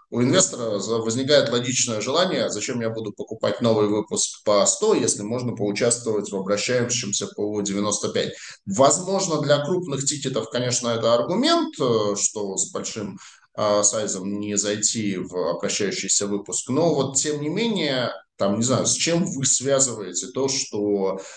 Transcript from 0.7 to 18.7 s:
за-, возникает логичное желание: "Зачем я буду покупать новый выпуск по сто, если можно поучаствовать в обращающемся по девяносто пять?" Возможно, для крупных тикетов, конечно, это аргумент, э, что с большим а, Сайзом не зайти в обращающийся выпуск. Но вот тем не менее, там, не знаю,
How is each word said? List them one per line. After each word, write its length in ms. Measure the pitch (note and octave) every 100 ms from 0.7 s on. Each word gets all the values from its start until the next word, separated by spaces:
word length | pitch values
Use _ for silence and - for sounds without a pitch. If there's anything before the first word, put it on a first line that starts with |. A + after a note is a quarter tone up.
| G#2
за-, 180 | G2 A#2
возникает 520 | A2+ A#2 C3+ D3 A#2
логичное 480 | A#2+ B2 B2+ - A2
желание: 500 | G#2 D3 F#3 D3 G#2+
"Зачем 300 | G#2 G#2 A#2+
я 100 | A2+
буду 220 | A2+ A2
покупать 480 | - G#2+ A2 A2+ G#2+
новый 260 | A#2 G#2+ G#2
выпуск 560 | G#2 G#2 G#2+ - -
по 220 | - G#2 G2
сто, 280 | - G#3+ F3
если 260 | A#2+ -
можно 320 | G#2 B2 B2
поучаствовать 800 | G2 G#2 G2+ B2+ A#2 - G#2+ G2+
в 40 | G2+
обращающемся 920 | F#2+ G2+ - B2 A#2+ - G2+ G2+ G2 -
по 240 | G#2 G#2
девяносто 480 | G2 G2 G#2 G2+ A2
пять?" 240 | G#2+ - - - - -
Возможно, 720 | G3 C4 - - F#3+ E3+ D3+
для 220 | C#3 C#3+
крупных 400 | C#3+ F3+ D3+ C#3
тикетов, 460 | C3+ C#3+ C#3 A#2+ A2
конечно, 380 | B2 B2 A#2+ A#2+
это 260 | A2+ A2+
аргумент, 600 | A#2+ - F#3 D4 E4+ D4+ -
э, 360 | C3 A2+ G#2 G2
что 400 | - G#2+ G2+ F#2
с 160 | -
большим 440 | F2+ - A2 G2+ G2 - - _ -
а, 240 | G#2+ G#2
Сайзом 560 | G#2 A2+ G#2 F#2 F#2+ G2+
не 180 | G#2 G#2
зайти 600 | G#2 G#2+ G#2+ A#2 G#2 F#2
в 180 | E2+ F2+ E2 -
обращающийся 720 | G2+ - G2 F#2 F#2+ - G2+
выпуск. 420 | G2+ G2+ F2+ -
Но 240 | C3 E3
вот 220 | C#3+ C3 C3+
тем 240 | D3+ D3
не 80 | D3
менее, 640 | F3 A#3 G3 D3+ C3 A#2 - - -
там, 200 | G2+ G#2+
не 60 |
знаю, 240 | A#2